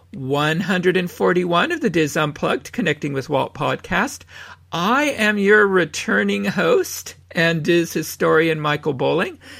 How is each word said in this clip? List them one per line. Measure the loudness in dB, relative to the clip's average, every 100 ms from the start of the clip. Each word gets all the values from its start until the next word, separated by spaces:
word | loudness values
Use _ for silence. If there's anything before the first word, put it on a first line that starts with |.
| _
one | -10 -4 0 0 0
hundred | 0 2 2 2
and | 0
forty-one | 0 2 2 2 2 0
of | 0
the | 0
Diz | 2 0 0
Unplugged | -2 -2 -2 -2 -6
Connecting | -4 -2 -2 -4
with | -6 -2
Walt | -2 -2
podcast. | -4 -4 -4 -2 -2 -2 -4 -18 -20 -20 -20 _
I | -4 0 0
am | 0 0 0 2
your | 6 6 6
returning | 2 -2 -4 -2 0 0 -2 -2
host | 0 2 2 0 -6 -14 -18 -8
and | -2 0 0
Diz | 2 2 2
historian | -4 -6 -2 2 4 2 0
Michael | -2 -2 -2
Bowling, | -2 0 0 -2 -6 -18